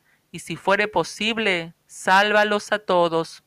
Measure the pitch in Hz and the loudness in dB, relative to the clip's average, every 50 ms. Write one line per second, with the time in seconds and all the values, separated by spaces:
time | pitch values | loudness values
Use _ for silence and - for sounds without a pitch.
0 | _ _ _ _ _ _ - 170 - - 170 147 - 190 196 202 208 208 - 185 | _ _ _ _ _ _ -18 -16 -12 -10 -12 -6 0 0 0 2 0 -2 -2 -2
1 | 156 - - - 208 220 233 220 220 202 185 170 165 170 - _ _ _ - - | -4 -4 -6 -6 -4 -4 -2 -2 -2 0 -2 -2 -4 -8 -14 _ _ _ -20 -6
2 | - 196 185 196 208 208 208 208 208 214 208 208 - - 214 208 - - 185 175 | 0 4 4 4 4 4 4 2 2 2 0 -2 -2 -4 -6 -4 -2 0 2 2
3 | 170 170 165 165 160 - - - _ | 2 2 2 -2 -2 -4 -10 -20 _